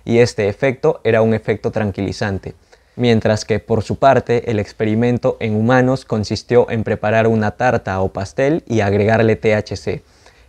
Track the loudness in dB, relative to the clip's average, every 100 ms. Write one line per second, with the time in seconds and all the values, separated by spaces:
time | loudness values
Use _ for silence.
0 | 0 2 2 0 -4 0 -2 0 -2 0
1 | 0 2 2 0 -2 -4 -4 -4 -4 -4
2 | -4 -4 -6 -6 -10 -16 _ _ _ -2
3 | 2 2 2 0 -2 -4 -2 -2 -2 2
4 | 2 4 0 -2 -2 -4 -4 -4 -2 0
5 | 0 0 -2 -2 -2 0 2 2 2 -2
6 | -4 -4 -2 -6 2 2 2 0 -4 -2
7 | 0 2 2 2 0 0 0 0 -2 -4
8 | -4 -4 -6 -2 0 -2 -2 -2 0 2
9 | 2 2 2 2 0 0 -2 -8 -8 -10
10 | -12 _ -20 _